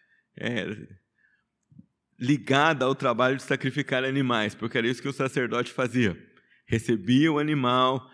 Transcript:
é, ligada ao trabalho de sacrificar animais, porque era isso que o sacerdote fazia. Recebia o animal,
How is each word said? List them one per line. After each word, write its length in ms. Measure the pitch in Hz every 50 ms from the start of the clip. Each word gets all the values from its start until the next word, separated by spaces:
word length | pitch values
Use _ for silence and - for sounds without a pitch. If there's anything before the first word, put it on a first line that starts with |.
| _ _ _ _ _ _ _
é, 280 | - - 117 120 107 85 85 107 - - - 98 - _ _ _ _ _ _ _ _ _ _ _ _ _ _ _ - - _ _ _ _ _ _ -
ligada 680 | 123 127 151 123 98 - 131 143 147 165 156 127 127
ao 100 | 131 135
trabalho 420 | - 139 127 117 113 127 127 139
de 60 | 131
sacrificar 640 | - - 143 131 - 131 123 147 135 - 131 127 131
animais, 500 | 131 135 139 135 123 120 110 107 101 95
porque 240 | - 107 113 - 123
era 80 | 117
isso 160 | 120 127 -
que 60 | - 139
o 40 |
sacerdote 600 | 135 - 135 131 - 139 123 113 120 123 120 -
fazia. 440 | - - 127 117 117 127 117 95 82 - - - _ _ _ _ _ _ _
Recebia 680 | - 117 110 - - 117 104 92 117 127 139 156 165
o 80 | 151 147
animal, 680 | 151 151 151 143 127 123 127 127 127 127 131 131 - -